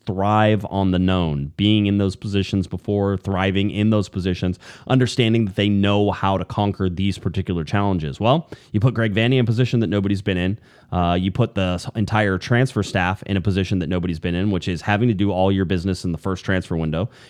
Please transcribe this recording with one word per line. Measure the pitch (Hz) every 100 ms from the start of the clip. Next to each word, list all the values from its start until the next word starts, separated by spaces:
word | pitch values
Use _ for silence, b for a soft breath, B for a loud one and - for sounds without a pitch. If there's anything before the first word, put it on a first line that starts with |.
| -
thrive | 95 101 107 107 107 101
on | 98 95
the | 90
known, | 92 92 85 71 71 -
being | 101 107 101
in | 101
those | 98 -
positions | 107 101 95 101 90
before, | 90 - 101 98 95
thriving | - 95 95 98 101
in | 95 107
those | 107 95
positions, | 92 92 90 90 90 B B B
understanding | 131 123 - 117 113 107
that | 98
they | 104
know | 101 98 101 104
how | 95 98 95
to | 90
conquer | - 101 95 95
these | 87 98 92
particular | 95 90 90 87
challenges. | 78 104 101 92 76 67
Well, | 107 156 - B B
you | 107
put | 120
Greg | 110 113
Vanney | 98 117
in | 131
a | 117
position | 113 123 120
that | 101
nobody's | 101 98 98
been | 101 90
in. | 90 101 b b b
Uh, | 90 85 90
you | 95
put | 90 113
the | - 92 87
s-, | - -
entire | 101 110 104 92
transfer | - 120 127 107
staff | 95 98 90 95
in | - 98
a |
position | 92 95 90 95
that | 78
nobody's | 90 90 80
been | 87
in, | 87 104
which | 92 98
is | 85
having | - 104 123
to |
do | 98 101
all | 90 95
your | 95 90
business | 92 92 90
in | 92
the | 82
first | 98 92
transfer | - 92 - 82
window. | 80 80 113 b b